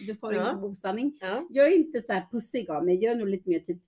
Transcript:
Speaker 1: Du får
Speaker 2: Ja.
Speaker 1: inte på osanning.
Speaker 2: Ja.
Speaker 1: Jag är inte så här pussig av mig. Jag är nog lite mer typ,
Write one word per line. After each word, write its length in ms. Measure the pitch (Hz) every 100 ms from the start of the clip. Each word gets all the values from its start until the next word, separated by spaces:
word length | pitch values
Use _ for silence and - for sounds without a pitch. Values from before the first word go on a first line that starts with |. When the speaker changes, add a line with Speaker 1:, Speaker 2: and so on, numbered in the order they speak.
| 202
Speaker 1:
Du 80 | 214
får 180 | 220 196
Speaker 2:
Ja. 140 | 202
Speaker 1:
inte 100 | 196
på 60 | 202
osanning. 500 | 196 196 214 285 -
Speaker 2:
Ja. 260 | 185 214 349
Speaker 1:
Jag 180 | 262 294
är 80 | 370
inte 260 | 311 240
så 120 | -
här 120 | 190 -
pussig 380 | 233 - 254 175
av 160 | 147 175
mig. 180 | 185
Jag 80 | 226
är 40 | 233
nog 100 | 196
lite 220 | 190 185
mer 100 | 165
typ, 180 | 175 175